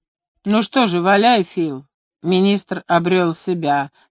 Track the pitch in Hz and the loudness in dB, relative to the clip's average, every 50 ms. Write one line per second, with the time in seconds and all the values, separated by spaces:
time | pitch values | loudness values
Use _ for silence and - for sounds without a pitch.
0 | _ _ _ _ _ _ _ _ - 196 214 226 202 - - 269 240 190 175 175 | _ _ _ _ _ _ _ _ -6 -4 -2 -2 -2 -2 0 0 0 0 0 0
1 | 170 190 208 202 220 247 240 208 175 - - 185 165 151 139 131 139 _ _ _ | 2 2 2 4 4 4 2 2 0 -4 -6 -6 -6 -6 -6 -10 -14 _ _ _
2 | _ _ _ _ - 170 185 185 190 196 202 190 - - 190 175 - - 175 170 | _ _ _ _ -2 0 2 2 2 2 0 0 -4 -8 -10 -10 -4 -2 0 0
3 | 170 175 185 185 180 165 165 - - 190 175 170 160 143 143 143 139 147 _ _ | 2 2 2 2 2 0 -2 -4 -6 -6 -6 -4 -2 -2 -2 -2 -2 -6 _ _
4 | _ _ | _ _